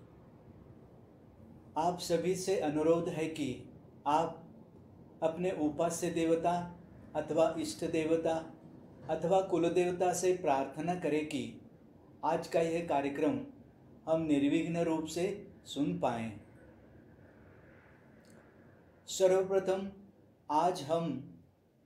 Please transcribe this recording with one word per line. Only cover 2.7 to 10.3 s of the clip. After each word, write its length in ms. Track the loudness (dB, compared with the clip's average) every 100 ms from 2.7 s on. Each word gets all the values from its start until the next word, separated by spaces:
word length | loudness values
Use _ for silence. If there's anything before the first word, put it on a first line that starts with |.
| 2 4 4 2
है 180 | -4 -4
कि 220 | -4 -6 -6 -12 -20 -20 -8 2
आप 1120 | 2 2 -4 -16 -20 -20 -20 -20 -20 -20 -4
अपने 280 | -2 0 -2 0
उपास्य 500 | -2 0 -2 0 -2
देवता 440 | 0 2 2 2 0 -2 -12 -20 -20 -10 -8
अथवा 380 | -2 2 2 2
इष्ट 260 | -6 -6 -2
देवता 440 | -2 2 2 2 -2 -4 -14 -20 -20 -20 -18 -6
अथवा 320 | -2 2 2
कुल 280 | 4 2 2
देवता 440 | 2 0 2 0
से 200 | 2 0